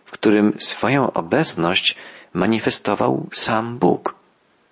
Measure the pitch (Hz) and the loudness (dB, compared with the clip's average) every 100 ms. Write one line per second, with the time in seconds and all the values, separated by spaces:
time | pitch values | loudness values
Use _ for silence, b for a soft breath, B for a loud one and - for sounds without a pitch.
0 | _ - 110 104 104 - - - 107 139 | _ -2 2 4 4 2 0 0 0 0
1 | 123 - 82 120 160 - 85 95 - B | 0 -2 0 0 0 -2 0 0 -2 B
2 | B B B 92 107 113 127 110 - 101 | B B B -2 0 0 0 -2 -2 0
3 | 123 135 151 - - 110 117 120 - - | 0 -2 -2 -2 0 0 -4 0 0 0
4 | - - _ _ _ _ _ | -4 -12 _ _ _ _ _